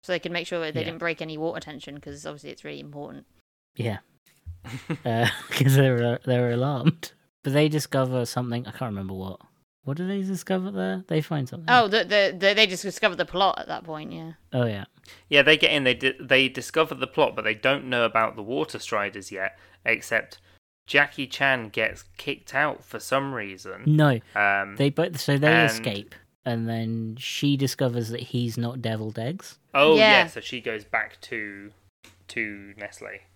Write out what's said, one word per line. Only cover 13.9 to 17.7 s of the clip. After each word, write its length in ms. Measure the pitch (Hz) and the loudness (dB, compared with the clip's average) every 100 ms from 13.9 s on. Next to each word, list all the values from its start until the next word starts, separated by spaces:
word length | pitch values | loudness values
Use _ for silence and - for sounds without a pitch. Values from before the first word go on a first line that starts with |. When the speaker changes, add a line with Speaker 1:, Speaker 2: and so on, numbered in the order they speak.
| 156 156 | -12 -10
Speaker 1:
yeah. 200 | 170 160 160 _ | -12 -14 -16 _
Speaker 2:
Oh, 120 | 131 120 | -2 0
yeah. 200 | 101 98 _ - - _ | -2 -10 _ -20 -20 _
Speaker 3:
Yeah, 140 | 143 | 6
they 120 | 139 156 | 8 6
get 160 | 170 | 6
in, 120 | 147 | 4
they 100 | 131 | 2
di-, 220 | 120 131 - | 2 0 -2
they 300 | 131 131 131 | 2 4 4
discover 460 | 131 - - 160 131 | 0 -4 0 0 0
the 100 | 127 | -4
plot, 300 | - 135 110 | 2 2 2
but 80 | |
they 100 | 110 | -4
don't 320 | 107 135 | 0 0